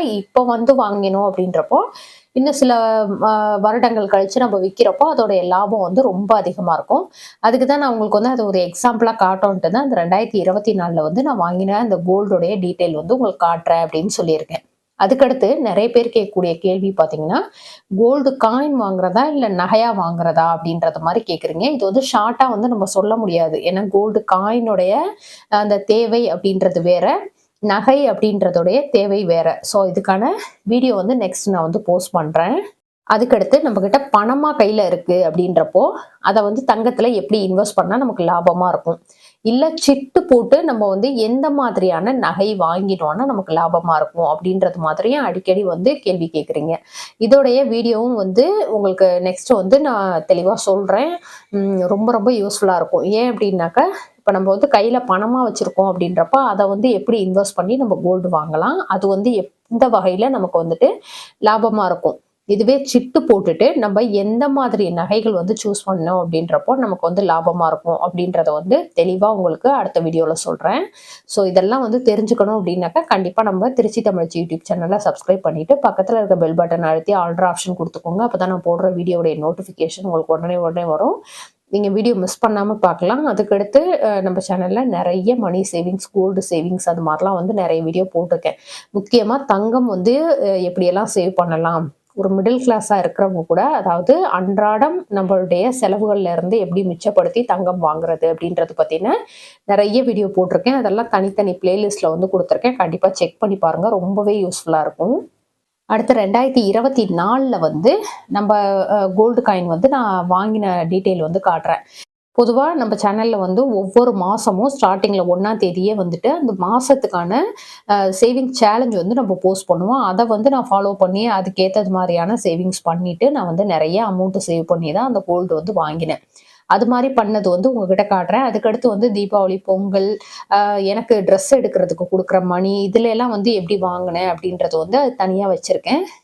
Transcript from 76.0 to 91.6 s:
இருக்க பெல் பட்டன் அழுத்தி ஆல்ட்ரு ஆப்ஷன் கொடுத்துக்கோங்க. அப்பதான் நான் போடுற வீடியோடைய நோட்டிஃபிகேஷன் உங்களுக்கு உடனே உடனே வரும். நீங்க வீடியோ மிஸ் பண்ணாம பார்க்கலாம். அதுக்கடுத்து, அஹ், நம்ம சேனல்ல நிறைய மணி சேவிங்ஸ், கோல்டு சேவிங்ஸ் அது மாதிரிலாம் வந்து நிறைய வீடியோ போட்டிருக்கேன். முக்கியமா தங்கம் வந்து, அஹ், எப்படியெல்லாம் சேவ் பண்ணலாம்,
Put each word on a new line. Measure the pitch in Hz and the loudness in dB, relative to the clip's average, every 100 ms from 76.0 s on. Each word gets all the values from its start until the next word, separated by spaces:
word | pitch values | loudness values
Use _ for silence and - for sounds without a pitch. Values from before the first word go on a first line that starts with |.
| 190 226 | 0 0
இருக்க | 202 175 | 2 2
பெல் | 165 165 | 2 0
பட்டன் | 170 170 160 | 0 0 0
அழுத்தி | 160 160 202 | 0 0 0
ஆல்ட்ரு | 170 170 180 | 0 0 -2
ஆப்ஷன் | 170 185 180 | -2 -6 -6
கொடுத்துக்கோங்க. | 165 165 170 180 | -6 -8 -6 -4
அப்பதான் | 240 185 185 | -2 -2 -2
நான் | 185 170 | -2 -2
போடுற | 170 185 | 0 0
வீடியோடைய | 175 175 170 165 151 | -2 -2 0 0 -2
நோட்டிஃபிகேஷன் | 156 170 185 - 160 185 190 | -4 -4 -10 -6 -6 -6 -4
உங்களுக்கு | 165 160 160 | -4 0 -2
உடனே | 170 180 | 0 -2
உடனே | 170 170 170 | -2 -2 -2
வரும். | 151 240 240 - - - _ _ | 0 0 -2 -8 -20 -20 _ _
நீங்க | 202 202 | -2 0
வீடியோ | 196 233 196 | 0 0 0
மிஸ் | 180 - | -2 -2
பண்ணாம | 226 208 202 214 | 0 0 -2 0
பார்க்கலாம். | 185 170 180 254 302 | 0 0 0 0 0
அதுக்கடுத்து, | 208 202 196 208 277 349 349 | -2 0 0 2 2 4 0
அஹ், | 220 202 | 0 0
நம்ம | 185 180 | -2 -4
சேனல்ல | 185 185 180 208 262 | -4 -4 -2 -2 -2
நிறைய | 180 180 185 190 240 | -2 -2 0 0 0
மணி | 202 180 190 | 0 -2 -2
சேவிங்ஸ், | 170 180 190 - | -4 -4 -6 -4
கோல்டு | 202 190 190 185 | -2 0 -2 -2
சேவிங்ஸ் | 170 175 180 - | -2 -2 -2 -2
அது | 170 | -2
மாதிரிலாம் | 160 156 185 190 | -2 -2 -2 -2
வந்து | 185 208 | -2 -2
நிறைய | 175 160 | -2 -2
வீடியோ | 160 170 185 | -2 -2 -2
போட்டிருக்கேன். | 170 175 170 156 - - - - | -2 -2 -2 -2 -8 -14 -20 -8
முக்கியமா | 202 196 240 202 269 269 | -8 0 2 2 -2 0
தங்கம் | 196 220 254 247 | 0 2 0 0
வந்து, | 180 185 269 330 285 | 0 0 2 2 0
அஹ், | 202 190 | 0 0
எப்படியெல்லாம் | 180 180 180 185 220 | -2 0 0 0 -2
சேவ் | 202 180 185 | -2 0 0
பண்ணலாம், | 170 160 | 0 0